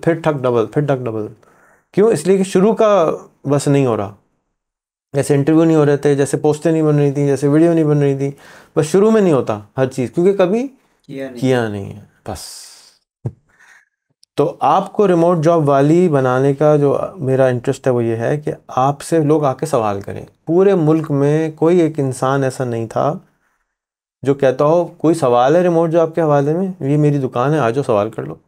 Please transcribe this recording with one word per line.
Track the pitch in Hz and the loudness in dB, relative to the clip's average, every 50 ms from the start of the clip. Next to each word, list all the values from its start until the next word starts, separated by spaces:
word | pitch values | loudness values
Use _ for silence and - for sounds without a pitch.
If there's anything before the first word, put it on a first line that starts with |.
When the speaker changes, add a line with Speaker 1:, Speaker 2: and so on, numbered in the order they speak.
| - | -2
Speaker 1:
फिर | 165 165 165 | -2 -2 0
ठक | 160 156 151 | -2 -2 -2
डबल, | 139 123 127 120 117 110 | -2 -2 0 0 0 0
फिर | 107 - 151 147 | 0 -2 -2 -2
ठक | 139 139 131 | -2 -2 -4
डबल। | 127 120 110 110 107 107 113 - _ _ _ _ _ _ _ _ _ _ - | -4 -6 -8 -8 -8 -10 -12 -18 _ _ _ _ _ _ _ _ _ _ 0
क्यों? | - 202 233 220 | 2 2 2 2
इसलिए | 151 151 175 196 190 | 0 0 0 0 0
कि | 190 | 0
शुरू | 190 - 190 185 220 220 | 0 0 2 2 2 2
का | 196 220 214 208 190 165 156 - - - - _ _ - | 2 2 2 2 2 2 0 -2 -4 -10 -18 _ _ -4
बस | 139 143 143 - 143 | -2 -2 0 0 2
नहीं | 143 139 139 | 2 2 2
हो | 123 110 | 0 0
रहा, | 104 101 98 98 - _ _ _ _ _ _ _ _ _ _ _ _ _ _ _ _ _ _ - | -2 -4 -8 -12 -16 _ _ _ _ _ _ _ _ _ _ _ _ _ _ _ _ _ _ -6
जैसे | 139 135 - 147 | -4 -2 0 0
इंटरव्यू | 143 139 151 160 160 165 | 0 2 2 2 4 4
नहीं | 165 160 | 4 4
हो | 156 147 | 4 2
रहे | 147 143 | 2 2
थे, | 139 - 147 143 | 0 0 0 0
जैसे | 139 143 131 - | 0 0 -2 -2
पोस्टें | 135 131 151 151 151 - 170 160 | -2 0 0 -2 0 0 -2 0
नहीं | 160 156 | 0 0
बन | 151 151 | 0 2
रही | 147 143 143 135 | 2 0 0 0
थी, | 143 143 | 0 -2
जैसे | 143 139 131 143 143 | -2 0 0 0 2
वीडियो | 143 156 165 170 170 | 2 4 4 4 2
नहीं | 165 160 | 2 2
बन | 147 147 147 | 2 2 2
रही | 143 139 139 | 2 0 0
थी, | 135 139 139 139 - - - - - - _ - | -2 -4 -6 -8 -10 -18 -20 -20 -20 -20 _ -4
बस | 156 147 | -4 -2
शुरू | 151 - 190 202 220 | 0 2 2 4 4
में | 220 220 | 4 4
नहीं | 202 180 151 | 4 2 2
होता | 127 120 120 110 104 104 - _ - | 2 0 -2 -4 -6 -8 -8 _ -2
हर | 131 | -2
चीज़, | 131 131 - 123 110 - | -2 -2 -4 -6 -4 -2
क्योंकि | 175 175 196 196 | 0 0 2 2
कभी | 190 185 175 196 233 254 | 2 0 0 0 -2 -4
Speaker 2:
किया | 277 - _ _ _ _ _ _ - 135 135 135 135 | -6 -10 _ _ _ _ _ _ -16 -14 -12 -12 -12
नहीं। | 123 120 | -8 -4
Speaker 1:
किया | 131 131 131 123 117 110 | -2 0 0 0 0 -2
नहीं | 101 101 98 101 | -6 -8 -10 -12
है, | 101 104 - - _ _ - - | -14 -18 -20 -20 _ _ -14 -14
बस। | 101 - - - - - - - - - - _ _ _ _ _ _ _ - | -12 -12 -14 -16 -18 -20 -20 -20 -20 -20 -20 _ _ _ _ _ _ _ -12
<laughs> | - - _ _ _ _ _ _ - - _ _ _ _ _ _ _ _ _ _ _ _ | -12 -12 _ _ _ _ _ _ -20 -20 _ _ _ _ _ _ _ _ _ _ _ _
तो | - 147 170 - - - | -2 -2 -2 -2 -2 0
आपको | 131 151 185 196 190 - - 208 | 0 0 0 -2 -2 -2 0 2
रिमोट | 190 180 170 165 170 180 170 | 2 2 2 2 2 2 2
जॉब | 147 165 170 170 156 | 2 2 2 2 2
वाली | 143 143 139 139 147 160 175 185 180 | 2 2 2 4 4 4 4 2 2
बनाने | 147 139 131 127 123 127 135 139 139 | 2 0 0 0 0 0 0 0 0
का | 139 156 151 151 | 2 2 2 2
जो | 151 143 139 127 - - - - 190 | 2 2 2 0 -2 -4 -6 -8 -6
मेरा | 139 127 131 131 135 127 | -4 -2 0 2 2 2
इंटरेस्ट | 123 120 117 - 131 - - | 0 0 -2 -4 -4 -2 -2
है, | 135 127 | -2 0
वो | 120 | 0
ये | 117 117 113 | 0 -2 -2
है | 113 117 131 147 151 | -2 -2 -4 -4 -4
कि | 151 160 151 - _ - - | -6 -8 -10 -10 _ -8 -4
आपसे | 127 131 139 143 143 - - 170 165 151 | -2 0 0 -2 -4 -4 -2 0 0 2
लोग | 139 156 160 147 | 2 2 0 0
आके | 139 131 - - | -2 -2 -4 -4
सवाल | - - 127 110 107 101 101 101 | -2 -2 0 0 0 -2 -4 -8
करें। | - 98 107 - - _ _ _ | -10 -12 -14 -14 -18 _ _ _
पूरे | - 160 180 190 202 196 | -2 2 2 4 4 4
मुल्क | 185 156 151 160 160 151 156 | 4 2 2 2 0 0 -2
में | 147 139 139 143 147 156 160 156 151 | -2 0 0 0 0 0 -2 -4 -4
कोई | - 160 165 180 180 | -2 0 2 2 2
एक | 165 151 151 151 | 2 0 0 -2
इंसान | 139 135 127 - - 131 135 139 135 | -4 -4 -4 -2 -2 0 0 0 -2
ऐसा | 131 127 - 135 | -2 -4 -4 -6
नहीं | 123 117 117 113 | -6 -4 -6 -6
था | 113 - 127 131 139 165 190 - _ _ _ _ _ _ _ _ _ _ _ _ _ _ _ _ _ _ _ - | -6 -4 -2 -2 -2 -2 -6 -10 _ _ _ _ _ _ _ _ _ _ _ _ _ _ _ _ _ _ _ -2
जो | 127 139 | -2 -2
कहता | 139 139 131 127 131 147 | 0 0 0 0 0 0
हो, | 147 160 175 170 160 - - | 2 2 0 0 -4 -6 -2
"कोई | - 151 170 | 0 0 0
सवाल | 165 143 127 120 120 123 135 156 | 0 0 2 2 2 2 2 2
है | 180 180 | 2 2
रिमोट | 180 170 160 170 165 | 2 2 0 0 0
जो | 156 170 | 2 0
आपके | 160 160 160 175 | 0 0 0 -2
हवाले | 165 156 147 143 139 143 156 | 0 2 2 2 0 0 -2
में? | 170 196 190 185 - 147 | -2 -4 -6 -6 -6 -4
ये | 135 147 | -2 0
मेरी | 151 151 147 143 143 | 2 2 2 0 0
दुकान | 131 127 - 120 123 139 156 | -2 -4 -2 -2 -2 0 0
है, | 156 | 0
आ | 127 117 | 0 0
जाओ | 120 139 135 | -2 -2 -2
सवाल | - 113 101 104 113 | 0 0 0 0 -2
कर | 113 - 131 | -6 -8 -10
लो।" | 147 160 - _ | -12 -12 -16 _